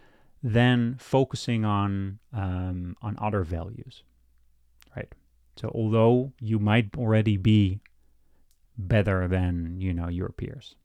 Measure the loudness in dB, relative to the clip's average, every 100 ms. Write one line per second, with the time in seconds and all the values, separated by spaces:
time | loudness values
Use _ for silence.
0 | _ _ _ _ 0 4 4 4 0 -4
1 | -2 0 2 -2 -4 -2 0 0 0 -2
2 | -4 -8 _ -6 -4 -4 -4 -6 -8 -8
3 | -8 -6 -2 -2 -2 -4 -8 -12 -16 -20
4 | _ _ _ _ _ _ _ _ _ -14
5 | -14 -16 _ _ _ -12 -8 -4 0 4
6 | 6 4 0 -8 -4 0 4 2 2 -2
7 | 2 2 2 2 4 4 4 0 -10 _
8 | _ _ _ _ _ _ _ -12 0 0
9 | 2 0 0 0 0 -2 -4 -4 -4 -2
10 | -4 -4 -6 -8 -10 -12 -18 -20